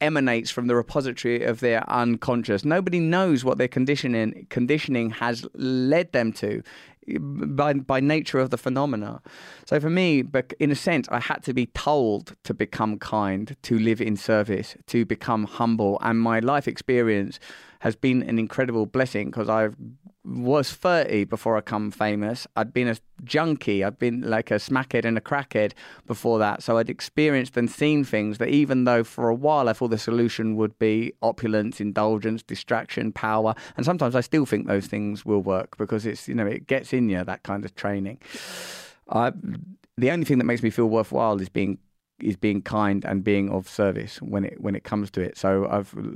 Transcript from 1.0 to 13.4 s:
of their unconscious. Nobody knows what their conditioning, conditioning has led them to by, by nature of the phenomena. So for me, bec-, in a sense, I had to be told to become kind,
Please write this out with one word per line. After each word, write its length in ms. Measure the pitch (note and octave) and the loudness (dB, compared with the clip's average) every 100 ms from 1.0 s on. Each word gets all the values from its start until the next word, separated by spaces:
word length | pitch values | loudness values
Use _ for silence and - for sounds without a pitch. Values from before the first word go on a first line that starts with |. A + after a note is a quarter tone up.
| C3 A#2 A#2+ A#2+ | -4 -2 -2 0
of 160 | A2+ A2+ | 0 0
their 280 | A#2+ A2+ - | 0 0 0
unconscious. 760 | B2 A#2+ A2+ - A#2+ A2+ G2 | 0 2 0 0 0 0 0
Nobody 340 | D3 F3 F#3 F3 | 2 0 2 0
knows 440 | D#3+ F3+ F#3+ C3 | 2 2 4 2
what 140 | B2+ C3+ | 2 2
their 100 | B2+ | 2
conditioning, 760 | B2+ C3 C#3+ C3+ A2+ A2 - - | 2 0 0 0 0 -2 -4 -6
conditioning 600 | B2 B2 D3+ - B2 A2+ | -2 2 2 0 -2 -2
has 360 | A2+ A#2+ A#2 - | -2 -4 -4 -8
led 560 | - B2+ C3 C3 D#3+ E3+ | -6 -2 0 2 2 2
them 200 | B2+ A2+ | 0 0
to 280 | - A2 A2 - - - _ - - | -2 -4 -4 -8 -18 -20 _ -8 -6
by, 560 | C#3+ C#3+ - C#3 D3 | -6 -4 -2 0 2
by 240 | C#3 C3 C3+ | 0 0 2
nature 400 | C#3 D#3 C3+ C3+ | 2 2 2 0
of 120 | C3 | 0
the 80 | A#2+ | -2
phenomena. 640 | C3 B2+ C#3+ A2 G#2 A#2 - - - - | -2 -2 -2 -2 -6 -10 -16 -20 -20 -20
So 160 | - D3+ | -2 0
for 100 | D3+ | 2
me, 320 | F3 F3+ C#3+ | 2 4 2
bec-, 320 | C3 C3+ - - | 2 -2 -4 -2
in 100 | D3 | 0
a 60 | C#3 | 0
sense, 320 | - D#3 - | 0 0 0
I 80 | A#2+ | -2
had 240 | - - | -2 -4
to 80 | - | -2
be 120 | B2+ A#2+ | -2 -2
told 680 | - D3 D3 A2+ G2+ - - | -2 0 2 2 0 -4 -10
to 100 | - | -6
become 440 | G#2+ G#2 - G#2+ G#2 | -4 -4 -2 -2 -2
kind, 580 | - G#2+ G2+ F#2+ | -4 -2 0 -2